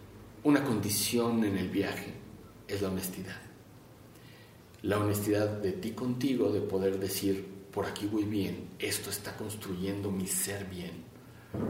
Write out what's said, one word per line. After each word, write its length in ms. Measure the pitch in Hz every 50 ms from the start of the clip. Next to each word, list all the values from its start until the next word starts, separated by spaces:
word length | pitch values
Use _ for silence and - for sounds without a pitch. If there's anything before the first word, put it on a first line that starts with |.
| - - - - - - - - -
una 180 | 147 147 139 139
condición 800 | 127 110 101 98 101 101 - - - 120 117 117 117 117 113 110
en 120 | 101 95 92
el 100 | 92 92
viaje 420 | - 98 95 90 - 90 87 85 - - - - - - - - - - - -
es 140 | 104 98 98
la 60 | 95
honestidad. 520 | 92 92 92 - - 92 92 - - - - - - - - - - - - - - - - - - - - - - - - - - - - - - - -
La 160 | 98 101 104
honestidad 480 | 104 104 101 101 104 104 104 104 107 104
de 240 | 104 104 101 92 -
ti 200 | - 98 113 110
contigo, 580 | - 127 127 123 127 - 139 127 113 104 104 104
de 80 | 101
poder 380 | 104 - 98 95 95 98 95 98
decir, 440 | 98 95 - - 101 98 95 95 - - - - - - -
"Por 140 | 101 98
aquí 200 | - - - 101
voy 180 | 104 110 107 101
bien, 440 | 104 107 101 92 87 - - - - - -
esto 320 | - 101 - - - 101
está 240 | 95 - - - -
construyendo 760 | - 110 101 101 - - 98 92 87 92 98 101 101 101 101
mi 160 | 95 92 92
ser 400 | - - - - 98 101 - 98
bien". 260 | 92 92 175 175 - - - - - - - - - - - - - - - - -